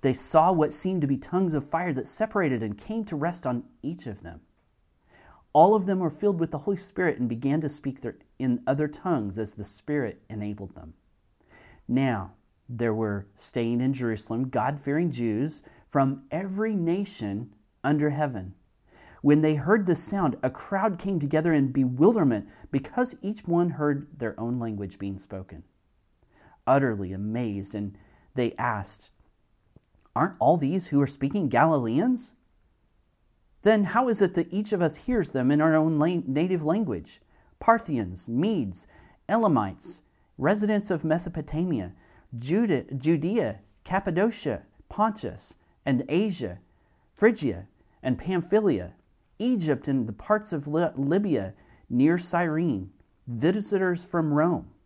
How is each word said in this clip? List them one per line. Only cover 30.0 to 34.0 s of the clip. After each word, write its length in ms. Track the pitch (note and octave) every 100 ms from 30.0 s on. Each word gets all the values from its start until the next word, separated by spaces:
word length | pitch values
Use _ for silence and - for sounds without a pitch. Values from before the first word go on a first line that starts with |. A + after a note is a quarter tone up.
| _
"Aren't 220 | - E3+ -
all 160 | C3 E3+
these 300 | C3+ F#3 F3
who 120 | C#3+
are 80 | C#3
speaking 400 | - C#3 G3+ D3+
Galileans? 880 | B2+ D#3+ D#3 A#2 B2 A#3+ B3 - _ _ _ _ _ _ _ _ _ _ _ _ _
Then 240 | G3+ A3 F#3+
how 240 | A3+